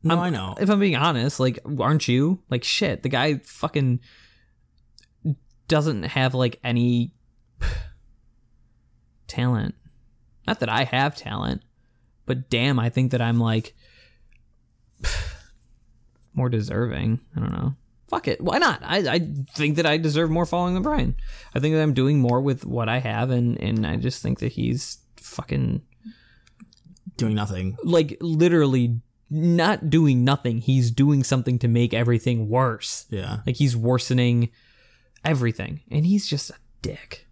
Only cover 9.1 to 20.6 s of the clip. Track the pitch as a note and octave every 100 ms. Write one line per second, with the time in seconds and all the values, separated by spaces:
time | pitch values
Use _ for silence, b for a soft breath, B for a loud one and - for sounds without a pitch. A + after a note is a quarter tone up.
9.1 | _ - - B2 A#2 - - - _ _
10.1 | _ _ _ - - A2+ A2 B2+ B2+ C#3
11.1 | - - G#2+ - - _ _ _ _ _
12.1 | _ - B2+ C3 A#2+ C3 B2+ A#2 B2+ B2+
13.1 | B2 A#2 A#2 A2+ A2 A2 _ b b b
14.1 | b b - _ _ _ _ _ _ B
15.1 | B B B B - _ _ _ _ _
16.1 | _ _ - B2+ A#2 G2+ G2 A#2+ C2+ A2
17.1 | A#2 _ - - - - C#3 _ _ _
18.1 | - - - F#3 C4+ E4 E3+ - F3+ E3
19.1 | E3 D#3+ C#3+ C3+ - D3 D3+ D#3+ D#3 D#3+
20.1 | D3 E3 D#3+ E3+ F3